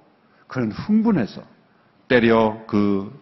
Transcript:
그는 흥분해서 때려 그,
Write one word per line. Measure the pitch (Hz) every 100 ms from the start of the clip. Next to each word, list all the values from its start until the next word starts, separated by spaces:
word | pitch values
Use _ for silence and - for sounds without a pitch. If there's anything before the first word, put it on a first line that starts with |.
| _ _ _ _ -
그는 | 131 113
흥분해서 | - - 214 220 185 101 - - _ _ _ _ _ -
때려 | 123 113 113 110 107 -
그, | 104 104 98 101 143